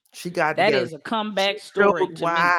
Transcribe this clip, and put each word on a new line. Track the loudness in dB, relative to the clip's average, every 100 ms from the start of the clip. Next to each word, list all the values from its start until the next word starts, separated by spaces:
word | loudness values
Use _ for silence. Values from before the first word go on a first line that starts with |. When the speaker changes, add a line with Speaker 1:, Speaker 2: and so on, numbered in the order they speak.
| _
Speaker 1:
She | -14 -8
got | -2 0 2
it |
Speaker 2:
That | 2
Speaker 1:
together. | 2 -2
Speaker 2:
is |
a | -10
comeback | -6 -6 -4 -2 -2 -2
Speaker 1:
She |
Speaker 2:
story | -8 2 2 2 -2
Speaker 1:
showed | -2
Speaker 2:
to | -2
me. | 2 4